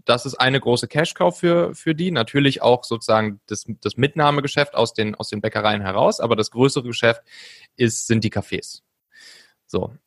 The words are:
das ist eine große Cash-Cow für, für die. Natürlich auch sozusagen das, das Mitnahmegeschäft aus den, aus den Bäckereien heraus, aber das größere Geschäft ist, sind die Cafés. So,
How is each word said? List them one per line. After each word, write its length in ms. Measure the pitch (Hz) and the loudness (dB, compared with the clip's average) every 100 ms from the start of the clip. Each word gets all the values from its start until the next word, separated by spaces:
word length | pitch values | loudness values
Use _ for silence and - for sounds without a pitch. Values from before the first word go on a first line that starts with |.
| - | 0
das 200 | 120 135 | 0 0
ist 80 | - | -2
eine 240 | 127 135 | 0 2
große 280 | 113 120 117 | 2 0 0
Cash-Cow 460 | 147 170 - 180 - | -2 -2 0 0 2
für, 380 | 175 170 170 | 2 2 0
für 220 | - - 160 | -2 -4 -2
die. 160 | 185 | -2
Natürlich 500 | 151 113 143 139 - | -2 0 2 2 2
auch 220 | 120 123 | 2 2
sozusagen 560 | - 113 - 110 107 101 - | 2 -4 2 2 2 -6 -10
das, 180 | 104 - 107 | -10 -10 -8
das 160 | 107 - | -6 -2
Mitnahmegeschäft 800 | 143 160 147 147 139 - 143 - | -2 0 0 0 -2 -2 0 0
aus 180 | 117 | 0
den, 220 | - 107 104 | 0 -4 -4
aus 140 | 107 | -8
den 120 | 107 | -6
Bäckereien 400 | 110 107 107 104 | -4 -2 0 0
heraus, 380 | 98 98 165 226 | -2 2 2 2
aber 160 | 117 110 | 0 0
das 160 | 107 | 0
größere 320 | 117 135 139 | 2 2 0
Geschäft 380 | 120 117 117 113 _ - - - _ - | -6 0 0 0 _ -20 -20 -20 _ 0
ist, 280 | 117 - - | 0 0 0
sind 200 | 113 107 | 0 0
die 60 | |
Cafés. 500 | 104 - 87 - - _ _ _ _ - - _ _ _ | -4 -6 -8 -10 -18 _ _ _ _ -20 -20 _ _ _
So, 280 | 92 90 113 | -6 -6 -10